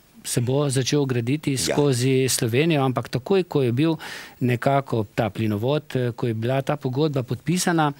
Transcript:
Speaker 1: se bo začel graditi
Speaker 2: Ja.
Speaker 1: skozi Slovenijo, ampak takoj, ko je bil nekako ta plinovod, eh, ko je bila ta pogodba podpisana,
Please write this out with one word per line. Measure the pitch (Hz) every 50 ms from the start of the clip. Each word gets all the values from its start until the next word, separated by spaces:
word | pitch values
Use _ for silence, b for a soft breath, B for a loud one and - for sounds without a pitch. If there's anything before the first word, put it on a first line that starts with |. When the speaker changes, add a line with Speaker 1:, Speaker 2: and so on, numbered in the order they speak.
| _ _ _ -
Speaker 1:
se | - - - -
bo | 120 113 131 139 147
začel | 147 123 135 127 - - 147 143
graditi | 135 127 123 117 117 135 151 - - 139
Speaker 2:
Ja. | 123
Speaker 1:
skozi | - - 143 147 143 143 135 117 123 135 135 131 131
Slovenijo, | 123 - - - 117 110 123 151 170 165 143 135
ampak | 135 123 123 117 -
takoj, | - 123 - - 196 196 180
ko | - - 147 135
je | 123 117
bil | 120 151 165 165 - B B B B B B B B
nekako | - 123 123 113 - - 139 139 135 - - 117 104
ta | - - - 120 107
plinovod, | - - 113 110 107 101 107 127 143 151 151 -
eh, | - 131 123 123 110
ko | - -
je | 123 113
bila | 110 110 123 131 139
ta | 131 - 147
pogodba | - - 135 123 131 156 160 143 135 123
podpisana, | - 123 - - - 170 180 - 190 175 165 156 147 143